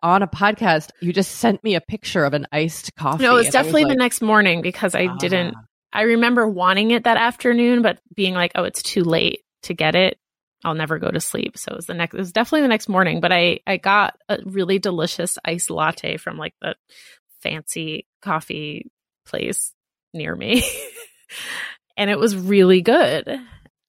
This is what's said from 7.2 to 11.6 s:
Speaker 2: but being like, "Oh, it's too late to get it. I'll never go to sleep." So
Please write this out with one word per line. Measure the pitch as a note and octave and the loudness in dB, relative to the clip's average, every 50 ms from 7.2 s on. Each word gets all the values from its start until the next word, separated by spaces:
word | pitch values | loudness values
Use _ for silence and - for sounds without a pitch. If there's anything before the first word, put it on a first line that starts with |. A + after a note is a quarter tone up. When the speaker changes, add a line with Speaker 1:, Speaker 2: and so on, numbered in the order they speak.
| A#3 A#3 A#3+ - - B3 A#3+ A#3 A#3+ A#3+ B3 A#3+ A#3 | 2 0 -2 -2 0 2 2 4 4 4 4 4 2
Speaker 2:
but | G#3 - - _ _ - | 2 0 -2 _ _ -6
being | - G3 F#3 F#3 | -2 -2 0 0
like, | F3+ F3 F3 - | 0 -2 -2 -2
"Oh, | - F3 | -2 -4
it's | - - - - | -4 -4 -6 -8
too | - - G#3 F3 | -4 0 0 2
late | E3+ E3 D#3+ - E3+ - - _ _ _ _ - | 2 2 2 2 0 -2 -6 _ _ _ _ -12
to | - F3+ | -10 -6
get | - D#3+ D#3 D#3 | -2 -2 0 2
it. | F3 F#3+ F#3 - _ _ _ _ _ _ _ _ _ - | 2 2 0 0 _ _ _ _ _ _ _ _ _ -8
I'll | E3+ D#3 | -6 -4
never | D#3+ D#3 D3+ D#3+ D#3 | -4 -4 -4 -4 -4
go | - - | -4 -4
to | - E3 | -4 -4
sleep." | - - - - - - - | -6 -6 -6 -6 -6 -6 -8
So | - | -10